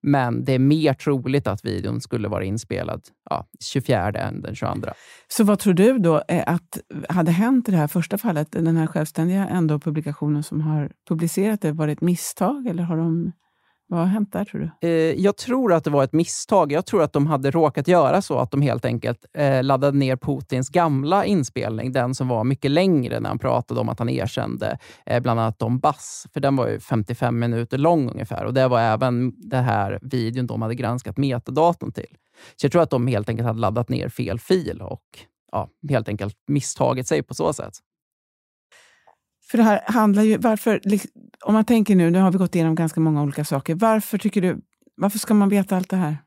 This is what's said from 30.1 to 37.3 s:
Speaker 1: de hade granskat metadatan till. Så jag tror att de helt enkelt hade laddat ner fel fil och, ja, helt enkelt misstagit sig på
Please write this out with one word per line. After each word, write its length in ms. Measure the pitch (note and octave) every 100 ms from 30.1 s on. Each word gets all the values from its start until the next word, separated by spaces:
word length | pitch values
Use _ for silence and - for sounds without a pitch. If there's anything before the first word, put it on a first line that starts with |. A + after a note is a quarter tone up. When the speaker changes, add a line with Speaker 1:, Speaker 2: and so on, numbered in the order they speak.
| B2+ A2+ B2 B2
Speaker 1:
de 140 | A2+
hade 140 | A2+ B2
granskat 420 | A#2 B2 G#2 F#2+
metadatan 760 | C#3 A#2+ - C3 E3+ F3 -
till. 260 | - - _ _ _ - _
Så 100 | C#3+
jag 60 |
tror 100 | F3
att 80 | D#3+
de 180 | C3+ A#2+
helt 220 | A2 G#2+
enkelt 180 | A2+ A#2
hade 120 | A2+
laddat 300 | G#2 A2 A#2+
ner 200 | C3 -
fel 300 | - A2+ A2+
fil 420 | - F#3 E2+ E2
och, 220 | - - _ - - _ _
ja, 180 | G#2+ - _ C#3+
helt 180 | C3 G#2+
enkelt 280 | G2+ G2+ - -
misstagit 600 | C#3+ - - B2+ B2+ B2+
sig 160 | D#3
på 100 | B2